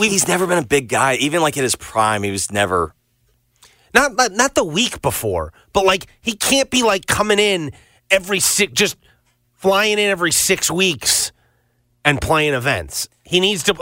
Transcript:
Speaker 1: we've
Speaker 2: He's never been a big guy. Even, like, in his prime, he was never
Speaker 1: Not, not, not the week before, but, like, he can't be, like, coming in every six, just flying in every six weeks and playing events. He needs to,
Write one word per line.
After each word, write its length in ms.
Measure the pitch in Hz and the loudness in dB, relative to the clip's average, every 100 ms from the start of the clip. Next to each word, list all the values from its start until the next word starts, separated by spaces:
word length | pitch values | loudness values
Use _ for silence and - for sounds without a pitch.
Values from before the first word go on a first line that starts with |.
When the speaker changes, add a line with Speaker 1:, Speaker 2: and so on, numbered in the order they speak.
Speaker 1:
we've 100 | 214 | -2
Speaker 2:
He's 160 | 196 - | 0 0
never 220 | 180 180 | 0 0
been 100 | 175 | 0
a 80 | 123 | 0
big 220 | 143 117 | -2 0
guy. 260 | 120 135 | 0 0
Even, 260 | 123 143 170 | 0 -2 0
like, 160 | 156 143 | -2 0
in 60 | |
his 140 | 131 - | -2 -4
prime, 480 | - 113 110 107 | -6 -2 0 0
he 80 | 101 | -2
was 180 | 98 - | -4 -4
never 420 | 104 98 90 80 _ _ _ _ _ _ _ - _ _ | -2 0 0 -2 _ _ _ _ _ _ _ -20 _ _
Speaker 1:
Not, 220 | 233 285 214 | 2 2 2
not, 160 | 247 | 0
not 220 | 190 262 294 | 2 0 2
the 80 | |
week 360 | 196 156 240 - | 0 0 -2 -2
before, 500 | 139 - 110 87 76 - _ | -4 -2 -4 -4 -4 -10 _
but, 140 | 202 190 | 2 2
like, 220 | 190 - _ | 2 -2 _
he 140 | 226 | -8
can't 340 | 208 - 269 262 | -4 0 0 2
be, 140 | 247 | 2
like, 240 | 226 190 - | 2 0 -2
coming 320 | - 214 202 | -2 2 2
in 320 | 208 185 147 - _ _ - | 2 0 -4 -10 _ _ 0
every 300 | 196 185 196 | 0 0 -2
six, 320 | - - 202 | 0 0 -2
just 240 | 117 202 - _ _ _ _ _ | 0 -2 -2 _ _ _ _ _
flying 380 | _ 190 196 214 208 | _ 0 2 2 0
in 120 | 202 | 0
every 200 | 190 170 | 0 0
six 400 | - - 185 - | 0 0 0 0
weeks 640 | 165 190 143 - - - _ _ _ _ _ _ _ | 0 0 0 -2 -2 -2 _ _ _ _ _ _ _
and 160 | 147 139 | -2 0
playing 320 | - 156 151 | 2 2 2
events. 560 | 131 123 107 71 - - _ | 0 -2 -2 -4 -10 -10 _
He 160 | - 180 | -4 0
needs 220 | 190 202 | 0 -2
to, 100 | 202 196 | -2 0